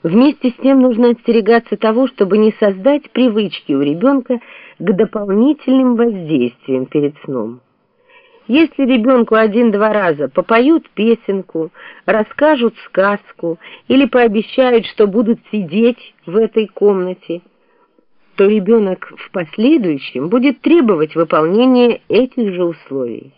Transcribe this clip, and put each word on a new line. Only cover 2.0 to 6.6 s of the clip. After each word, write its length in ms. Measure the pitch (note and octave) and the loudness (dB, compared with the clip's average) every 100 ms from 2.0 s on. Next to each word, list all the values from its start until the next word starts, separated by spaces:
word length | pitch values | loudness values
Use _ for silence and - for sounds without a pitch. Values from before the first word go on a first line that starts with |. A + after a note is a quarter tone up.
| C4 | -2
чтобы 320 | - F#3+ G#3 | -2 0 2
не 160 | G#3+ G#3 | 0 2
создать 520 | G#3 F#3+ A3 C#4+ - | -2 0 0 0 -4
привычки 640 | A#3 B3+ G#3 G3 - - | -2 0 0 -4 -8 -4
у 80 | C#3 | -2
ребёнка 580 | C#3+ D#3+ B3 C#4 - A#3+ - - - _ | -2 0 0 0 -2 -8 -8 -20 -20 _
к 180 | E3+ F#3+ | -4 0
дополнительным 1000 | A3 G#3+ G3+ G3+ C4 D4 - C4 B3+ A#3 | -2 -4 -2 0 2 0 0 0 2 0
воздействиям 920 | A#3+ G3 D#3 D3+ A#2+ _ | -2 -2 -4 -2 -2 _